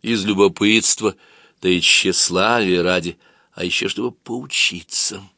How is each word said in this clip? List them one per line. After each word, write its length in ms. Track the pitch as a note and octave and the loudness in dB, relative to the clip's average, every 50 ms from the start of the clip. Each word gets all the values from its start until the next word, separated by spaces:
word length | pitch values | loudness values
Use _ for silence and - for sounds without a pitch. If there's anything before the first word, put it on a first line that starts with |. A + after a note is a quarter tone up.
из 240 | - A2 A#2 G#2+ F#2+ | -2 -2 -2 -2 0
любопытства, 880 | G#2 G2+ F#2+ G2+ G2 E2+ - G#2 G#2 A2 A2 A2 - - - A2 G#2 - _ _ _ _ _ _ _ _ _ | -2 2 4 4 2 2 2 2 2 4 4 2 0 -2 0 -2 -4 -4 _ _ _ _ _ _ _ _ _
да 80 | - F#2 | 0 0
и 100 | F#2 F2 | 2 2
тщеславия 1040 | D#2+ - - - - F#2+ - - - - F2 F2+ G2 A2 A#2+ A#2+ G#2+ F#2 F2+ F2 E2+ | 4 2 2 4 2 0 0 2 0 0 2 2 2 2 2 2 2 2 2 2 2
ради, 340 | F2+ F2+ F2+ E2 F2 - _ _ _ _ _ _ _ _ | 0 0 0 -2 -4 -10 _ _ _ _ _ _ _ _
а 100 | - F#2 | -8 -6
ещё 240 | F2+ - - - | -4 -4 -4 -4
чтобы 240 | - - - B2 B2 | -4 -4 -4 -6 -6
поучиться. 1080 | - _ _ - A2+ B2 C#3 C#3 - - - - F#2+ F2 D#2+ _ - - - - G#2 G2 G2 F#2+ _ | -6 _ _ -10 -10 -10 -8 -6 -2 -2 -2 -2 -2 -8 -12 _ -4 -4 -4 -4 -6 -8 -16 -18 _